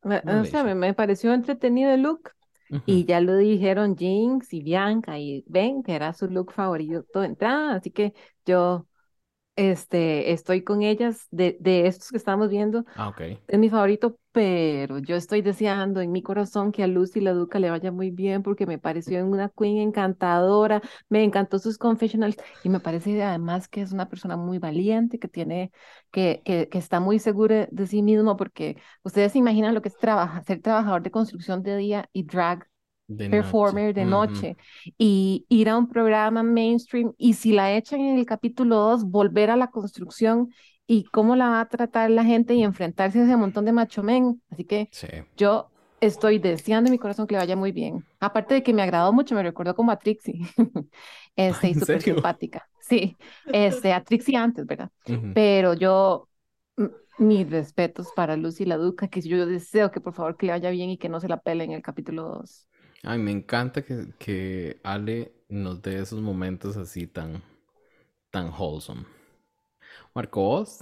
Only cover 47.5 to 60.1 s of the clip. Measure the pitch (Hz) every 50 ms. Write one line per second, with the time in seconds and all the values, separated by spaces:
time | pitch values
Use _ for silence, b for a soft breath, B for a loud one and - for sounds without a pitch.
47.5 | 185 190 196 196 185 170 156 151 160 170 - _ _ _ - 208 - 220 208 -
48.5 | 269 269 262 254 233 208 196 180 180 170 170 190 214 262 254 - 247 208 185 170
49.5 | 170 - 175 175 180 - 233 233 214 190 _ 208 214 - _ - - 170 170 170
50.5 | - - 226 - - - - _ B B B B B B B B _ - 190 185
51.5 | 175 - - 180 175 151 - - 151 156 - 208 165 160 - 165 - _ - 160
52.5 | - 160 - _ _ _ - - 240 226 180 190 - B B B B B B 311
53.5 | 262 208 208 196 175 - - 190 180 180 - - 226 233 247 - 262 240 226 233
54.5 | 240 - 143 - - - - - _ _ _ - 120 117 113 101 95 220 214 208
55.5 | 196 196 185 180 170 165 185 190 190 190 196 190 180 - - _ _ _ _ _
56.5 | _ _ _ _ _ - 214 160 - - _ _ _ - 226 214 214 196 190 143
57.5 | 156 165 151 - _ - 175 170 170 - 180 175 - - 175 156 156 156 160 165
58.5 | 165 - 196 180 170 156 165 180 180 - 208 190 - 185 156 160 175 180 175 170
59.5 | 180 175 170 - - 214 208 196 202 - - 180